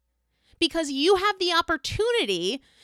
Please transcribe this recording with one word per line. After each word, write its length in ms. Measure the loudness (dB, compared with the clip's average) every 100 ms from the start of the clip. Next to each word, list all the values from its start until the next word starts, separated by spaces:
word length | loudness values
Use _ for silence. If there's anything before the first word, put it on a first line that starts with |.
| _ _ _ _ _ _
Because 300 | -2 0 -4
you 280 | 0 4 4
have 200 | 2 0
the 160 | 0
opportunity 1080 | 0 0 -4 -4 -2 0 0 0 -2 -2 -4 -8 _